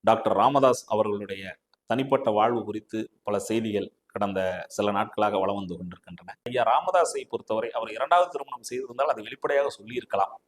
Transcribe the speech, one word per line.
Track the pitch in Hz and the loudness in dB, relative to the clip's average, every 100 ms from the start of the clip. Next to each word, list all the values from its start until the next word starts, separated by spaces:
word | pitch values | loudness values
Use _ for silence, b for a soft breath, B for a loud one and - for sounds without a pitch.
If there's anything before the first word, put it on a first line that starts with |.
டாக்டர் | 104 110 - | 4 2 2
ராமதாஸ் | 98 117 139 131 120 - | 4 4 6 4 4 0
அவர்களுடைய | 107 107 104 101 98 95 - _ _ _ | 0 0 -2 -6 -10 -10 -14 _ _ _
தனிப்பட்ட | 120 135 135 127 | -2 2 2 2
வாழ்வு | 104 113 120 | 4 4 2
குறித்து | 101 107 _ 110 107 _ | -4 -8 _ -8 -8 _
பல | - 104 | -2 -2
செய்திகள் | - 110 113 101 98 _ _ | 0 0 0 -2 -4 _ _
கடந்த | - 101 95 92 90 - | -4 -2 0 -2 -4 -8
சில | - 104 | -2 0
நாட்களாக | 101 107 - 104 101 | 0 -2 0 2 2
வலம் | 95 101 | 0 -2
வந்து | 95 87 | -6 -8
கொண்டிருக்கின்றன. | 90 85 - 87 - - - | -10 -14 -18 -20 -18 -14 -6
ஐயா | 123 | 0
ராமதாஸை | 113 135 180 185 165 139 127 | 2 2 2 2 2 -2 -6
பொறுத்தவரை | 113 - 110 117 | -8 -4 -4 -2
அவர் | 120 113 | -6 -6
இரண்டாவது | 110 139 175 175 | -4 2 4 4
திருமணம் | 143 - - | -2 -10 -12
செய்திருந்தால் | 117 123 131 120 147 | -8 -8 -8 -2 0
அதை | 117 | 0
வெளிப்படையாக | 107 135 147 143 139 | -6 -8 0 0 0
சொல்லியிருக்கலாம். | - 104 123 120 101 98 - | -4 -8 -8 -4 -2 -2 -4